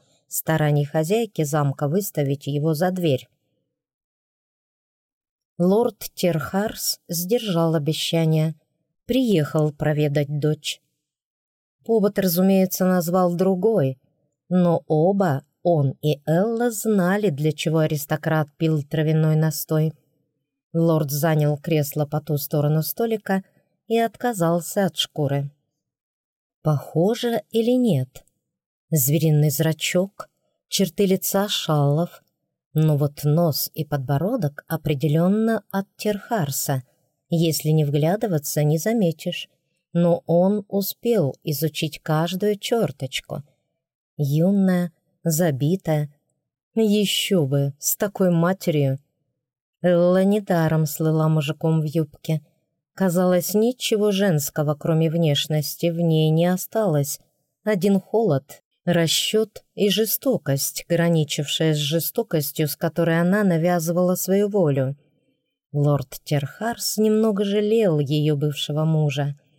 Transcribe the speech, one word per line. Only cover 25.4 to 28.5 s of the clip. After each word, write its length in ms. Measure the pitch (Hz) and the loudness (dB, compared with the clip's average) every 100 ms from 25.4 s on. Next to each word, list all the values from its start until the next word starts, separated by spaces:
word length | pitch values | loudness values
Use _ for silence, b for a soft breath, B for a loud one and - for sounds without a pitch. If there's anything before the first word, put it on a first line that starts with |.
| 143 _ _ _ _ _ _ _ _ _ _ _ | -6 _ _ _ _ _ _ _ _ _ _ _
Похоже 800 | 156 147 - 156 185 240 240 233 - | -2 -2 -2 0 0 0 -2 -2 -2
или 220 | 220 233 | -2 2
нет? 520 | 254 240 143 127 - _ _ _ | 4 4 2 -2 -8 _ _ _